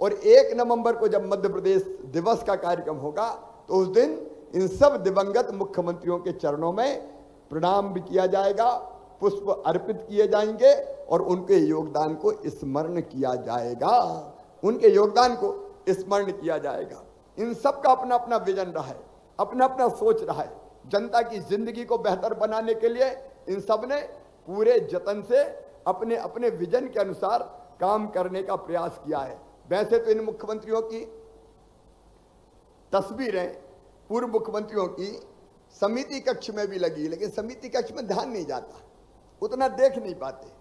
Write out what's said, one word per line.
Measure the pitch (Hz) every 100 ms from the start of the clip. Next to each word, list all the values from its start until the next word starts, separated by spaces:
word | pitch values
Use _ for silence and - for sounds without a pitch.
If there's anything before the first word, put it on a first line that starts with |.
और | 196
एक | 202 208 247 269
नवंबर | 233 240 233 233 233
को | 214
जब | 202 190
मध्य | 196 190
प्रदेश | - 180 190 190 - 139
दिवस | 160 175 226
का | 233 190
कार्यक्रम | 175 175 160 151
होगा, | 143 151 226 - - - -
तो | 190
उस | 185
दिन | 190 277 311 - - - 175
इन | 185
सब | - 285 262
दिवंगत | 185 190 196 202 233
मुख्यमंत्रियों | 196 190 - 170 170 170 175
के | 180
चरणों | 170 160 147 165
में | 202 262 - - - - - -
प्रणाम | 160 175 202 196
भी | 185
किया | - 185 185
जाएगा, | 196 196 202 233 233 - - - -
पुष्प | 196 196 196 - 151
अर्पित | 170 175 196 -
किए | 202 208
जाएंगे | 208 214 220 254 294 - - -
और | 175
उनके | - 180 180 190
योगदान | 151 156 156 143 156 160
को | 208 214 151
स्मरण | 147 143 139 160 175
किया | - 131 131 123
जाएगा, | 117 120 120 120 160 240 175 160 - - - -
उनके | 190 247 226
योगदान | 196 208 208 247 233
को | 196 - - - -
स्मरण | 185 - 202 196
किया | - 160 156
जाएगा। | 143 110 92 - - - _ -
इन | 233
सब | 233 277 277
का | 277
अपना | 262 254 247
अपना | 240 226
विजन | 185 190 185
रहा | 156
है, | 135 - - - - -
अपना | 202 240 262
अपना | 262 240
सोच | - 214 -
रहा | 196 147
है। | - - - - 127
जनता | 202 233 233
की | 233 220
जिंदगी | 139 202 226 233 240
को | 233
बेहतर | 208 190 208
बनाने | 208 214 220 226
के | 220 226
लिए | 240 262 - - - -
इन | 196
सब | - 214 247
ने | 285 - - - _ -
पूरे | 196 220 247 170
जतन | 180 185 208
से | 202 254 285 - - - -
अपने | 254 226 233
अपने | - - 240
विजन | 175 175 240 262
के | 214
अनुसार | 196 180 190 233 - - - -
काम | 185 214 208
करने | 185 180 185
का | 190 190
प्रयास | - 170 170 - 147
किया | 151
है। | 131 - - - -
वैसे | 180 208 226
तो | 226
इन | 220
मुख्यमंत्रियों | 220 220 208 220 214 220
की | 220 226 226 - - - - _ _ _ _ _ _ _ _ _ _ _ _ _ _
तस्वीरें | 196 196 220 254 190 180 - - - - _ -
पूर्व | 226 247
मुख्यमंत्रियों | 220 220 208 214 214 180
की | - 196 214 - - - _ _ -
समिति | 202 233 277 269
कक्ष | - - -
में | 214 196
भी | 190
लगी, | 170 151 156
लेकिन | 165 208
समिति | - 220 254 262
कक्ष | 254 233
में | 294 220
ध्यान | 196 262
नहीं | 220 151
जाता, | 127 - - - - _ - _ _
उतना | 214 254 262
देख | - 269 262
नहीं | 208 156
पाते। | 131 - - -